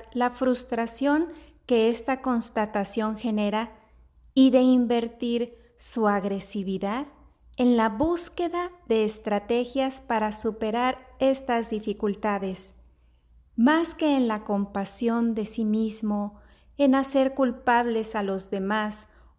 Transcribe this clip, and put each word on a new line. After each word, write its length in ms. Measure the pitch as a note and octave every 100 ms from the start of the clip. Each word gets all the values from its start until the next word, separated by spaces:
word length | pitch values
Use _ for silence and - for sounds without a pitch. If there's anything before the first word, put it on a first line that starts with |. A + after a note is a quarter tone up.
| -
la 180 | A#3+ B3
frustración 1000 | B3 B3+ A#3+ - A3+ A#3 - C#4 D4+ E4+ - - _ -
que 220 | A#3 A3
esta 340 | A#3 - C4
constatación 920 | C4 A#3 - A3+ G#3+ G#3+ G3 A#3 G#3+ G#3+
genera 600 | A#3+ G#3+ G#3 G#3+ A3+ - _ _ _ _ _
y 160 | - C4
de 120 | B3+
invertir 960 | B3+ B3+ A#3+ A#3 A#3 - A#3+ A#3 A#3+ - - -
su 320 | - A#3+ G#3+
agresividad 1000 | G3+ G3 G3 - G#3 F#3+ F#3+ G3 A#3+ C#4+ - - _ _ -
en 200 | B3 A#3+
la 120 | A3
búsqueda 840 | G#3 D#4+ E4+ - - E4+ E4+ F4 - -
de 160 | A3
estrategias 960 | G#3+ G#3+ A3 G3+ G3+ A#3+ A#3+ C4+ C4 C4
para 320 | - A3 G#3+
superar 680 | G#3 A3+ G#3+ A3 A#3 B3+ B3+ - -
estas 520 | C4+ C4 C4+ A#3 A3
dificultades, 1040 | G#3+ G#3+ G3+ G#3+ G3+ G#3+ G3+ F#3+ F#3 - - - _ _ _ _ _ _ -
más 380 | B3 D#4+ D#4+
que 220 | - D#4 C#4
en 100 | A#3
la 160 | G#3+
compasión 920 | G#3+ G3+ G3+ G3+ G3 - A#3 A#3 A#3
de 100 | A3
sí 200 | G#3 -
mismo, 760 | G#3+ G#3+ A3 G#3 G#3+ G#3 G#3 - - - _ -
en 180 | C#4
hacer 400 | C4+ C4+ C#4 C4+
culpables 840 | C4+ B3 A#3+ - A#3+ A#3+ A3 A3 A3
a 60 |
los 280 | G3 F#3+ F#3+
demás 580 | G3 F#3+ G#3+ G#3+ G#3 - _ -